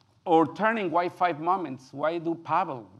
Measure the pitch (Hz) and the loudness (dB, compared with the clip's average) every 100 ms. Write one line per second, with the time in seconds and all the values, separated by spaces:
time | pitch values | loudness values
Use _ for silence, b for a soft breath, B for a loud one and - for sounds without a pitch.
0 | b _ - 165 160 - 214 226 185 165 | b _ 4 4 4 2 0 0 0 0
1 | 175 - 180 147 160 190 156 131 - 139 | 0 0 -2 0 0 0 -2 -10 -14 -4
2 | 151 170 160 165 165 160 180 131 98 | -4 -2 -4 -6 -2 -2 -2 -6 -12